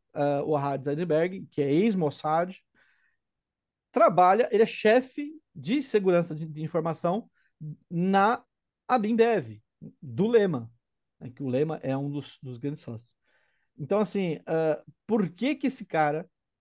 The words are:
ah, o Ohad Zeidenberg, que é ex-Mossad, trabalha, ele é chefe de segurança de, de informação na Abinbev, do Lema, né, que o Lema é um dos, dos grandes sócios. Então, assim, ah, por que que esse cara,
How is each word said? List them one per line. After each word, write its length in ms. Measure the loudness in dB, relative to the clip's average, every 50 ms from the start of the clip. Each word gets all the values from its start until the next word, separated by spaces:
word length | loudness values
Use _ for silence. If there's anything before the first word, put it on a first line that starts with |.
| _ _
ah, 300 | -4 -2 0 0 0 0
o 80 | 0 0
Ohad 340 | -2 -2 -2 -2 -4 -6 -6
Zeidenberg, 600 | -6 -4 -4 -2 0 2 2 0 0 -4 -8 -14
que 160 | -8 _ -2
é 100 | 0 2
ex-Mossad, 880 | 2 4 4 2 2 0 -2 -2 -4 -4 -4 -2 0 0 -2 -2 -6 -14 _ _ _ _ _ _ _ _ _ _ _ _ _ _ _ _ _ _ _ _ _ _ _ _ _ _
trabalha, 560 | 2 4 4 4 6 6 6 6 6 4 2 2
ele 100 | 2 2
é 40 | 2
chefe 680 | 2 0 0 2 4 4 4 2 -2 -8 -12 -12 -12 -12 -18 _ _ -18
de 280 | -10 -6 -4 -2 -2
segurança 520 | -2 0 0 0 2 4 2 2 2 -2 -6
de, 120 | -10 -10
de 160 | -10 -10 -10
informação 680 | -8 -6 -4 -4 -4 -4 -4 -4 -2 -2 -2 -2 -6 _ _ _ _ _ _ -16 -14 -14 -14 -16 _ -8
na 520 | -4 -2 0 2 4 4 4 2 2 -2 -6 _ _ _ _ _ _ _ _
Abinbev, 760 | -2 0 0 0 2 2 4 4 4 2 0 -2 -6 -12 -20 _ _ _ -20 -20 -20 -20 _
do 260 | -16 -6 -2 0 2
Lema, 440 | 4 4 4 4 4 0 -2 -6 -10 _ _ _ _ _ _ _ _ _ -18
né, 100 | -16 -16
que 120 | -12 -8
o 60 | -4 -2
Lema 300 | 0 0 0 -2 -4 -6
é 140 | -6 -4 -4
um 140 | -4 -4 -6
dos, 280 | -8 -8 -10 -12 -16 _
dos 160 | -16 -16 -12 -8
grandes 240 | -8 -8 -8 -10
sócios. 260 | -12 -14 -16 -16 -16 _ _ _ _ _ _ _ _ _ _ _ _ _ _ -12
Então, 220 | -4 -2 0 0
assim, 400 | 0 0 -2 -2 -2 -2 -4 -6 -6
ah, 360 | -4 -2 0 0 0 -2 -2 -6 -14 -20 _ _
por 220 | -2 0 0 0 -2
que 240 | -4 -4 -4 -4 -2
que 120 | -2 -4 -6
esse 160 | -6 -6 -10
cara, 440 | -4 -2 0 0 0 0 -4 -6 -12 _ _ _ _ _ _